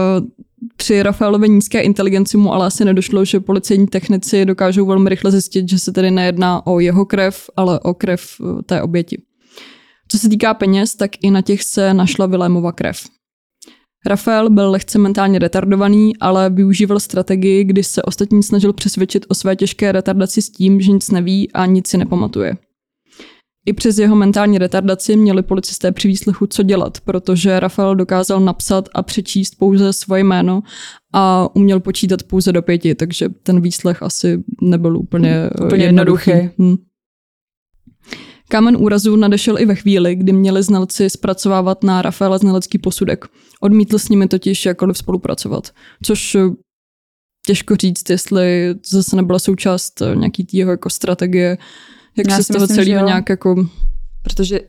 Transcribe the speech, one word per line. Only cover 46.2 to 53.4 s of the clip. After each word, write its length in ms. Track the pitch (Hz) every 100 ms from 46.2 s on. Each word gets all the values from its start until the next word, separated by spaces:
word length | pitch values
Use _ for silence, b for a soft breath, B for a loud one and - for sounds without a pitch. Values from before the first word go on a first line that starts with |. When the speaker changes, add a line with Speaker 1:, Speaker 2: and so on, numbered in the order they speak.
| -
Speaker 1:
eh, 60 | 202 190 180 _ _ _ _ _ _ _ _ -
těžko 300 | 202 - 202
říct, 340 | 190 175 -
jestli 640 | 180 - 196 180 175 175 175 -
zase 260 | 196 185 190
nebyla 220 | 185 180
součást, 640 | - 190 202 180 - -
eh, 140 | 208 214
nějaký 280 | - - 180
tý 100 | 190
jeho 140 | 185
jako 200 | 180 180
strategie, 680 | - - 180 180 180 180 180 B B B B B -
jak 100 | 202
Speaker 2:
Já 60 | 196
Speaker 1:
se 60 |
Speaker 2:
si 20 |
Speaker 1:
z 100 | 196
toho 60 | 202
Speaker 2:
myslím, 140 | 196 214
Speaker 1:
celého 220 | 196 196
Speaker 2:
že 20 |
jo. 40 | 196
Speaker 1:
nějak 220 | 185 180
jako 380 | 190